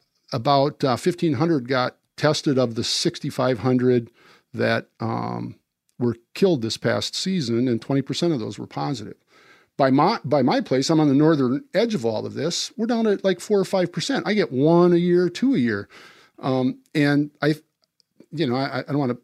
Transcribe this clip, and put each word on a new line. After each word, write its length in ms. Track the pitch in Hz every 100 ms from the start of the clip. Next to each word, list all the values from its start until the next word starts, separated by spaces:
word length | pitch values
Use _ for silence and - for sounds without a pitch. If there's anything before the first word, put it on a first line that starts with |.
| _ _ -
about, 500 | 123 127 139 143 -
uh, 120 | 139 120
fifteen 380 | 180 175 170
hundred 340 | 123 170 151 120
got 300 | 131 127 - _ -
tested 420 | 147 151 160 131
of 180 | 123 113
the 80 |
sixty-five 760 | 113 - 170 165 143 - 127 120
hundred 520 | 127 127 127 123 117 _ _ _ _
that, 340 | 113 113 113 - -
um, 540 | 113 120 117 120 120 113 _ _ _ -
were 200 | 120 113 _
killed 300 | - 196 151
this 140 | 110 -
past 380 | 120 110 - -
season, 520 | 190 190 117 117 131
and 140 | 113
twenty 200 | - 139
percent 320 | 135 139 175
of 60 | 143
those 180 | 110 107
were 100 | 117
positive. 480 | - 147 123 107 - _ _ _ _ _ -
By 120 | 135
my, 280 | 135 170 226 139
by 160 | 143
my 200 | 131 240
place, 280 | 214 131 135
I'm 100 | 160
on 80 | 151
the 60 |
northern 500 | 135 151 156 123 139 -
edge 220 | 180 233 208
of 100 | 113
all 200 | 107 107
of 80 |
this. 380 | 107 151 165 - -
We're 120 | 226
down 200 | 233 220
at, 160 | 196
like, 160 | 190 185
four 200 | - 208
or 60 | 185
five 260 | 190 175
percent. 360 | - - 269 -
I 60 |
get 180 | 214 170
one 420 | 131 147 170 180
a 40 | 170
year, 320 | 175 175 180
two 260 | 175 262 233
a 40 |
year. 280 | 120 101 101 - - - _ -
Um, 400 | 139 131 127 - _
and 380 | 160 143 143 147 -
I, 140 | 147 156 _ _ _ _ _ _ _
you 140 | 151 143
know, 100 | 123
I, 240 | 135 131
I 40 |
don't 140 | 135 143
wanna 200 | 131 120